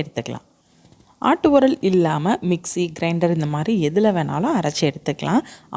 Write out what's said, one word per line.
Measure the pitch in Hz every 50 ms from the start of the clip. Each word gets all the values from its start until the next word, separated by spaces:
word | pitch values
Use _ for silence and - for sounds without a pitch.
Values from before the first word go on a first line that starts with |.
எடுத்துக்கலாம். | 151 147 - 117 113 117 120 - - _ _ _ _ _ _ _ _ _ _ _ _ _ _ _ - -
ஆட்டு | 311 - - 311 285
உரல் | 277 262 269 - - - 196
இல்லாம | 185 180 170 160 151 147 151 190 233 - - 180
மிக்ஸி, | 180 170 175 - - 180 180 170 156
கிரைண்டர் | - 170 165 170 170 175 170 170
இந்த | 160 151 147 147
மாதிரி | 147 156 214 233 196 156 147
எதுல | 160 196 220 220 190
வேணாலும் | 170 151 139 143 151 190 269 - 220
அரைச்சு | 160 147 143 - - 143
எடுத்துக்கலாம். | - - - - 143 - - 147 175 269 330 - - - - _ -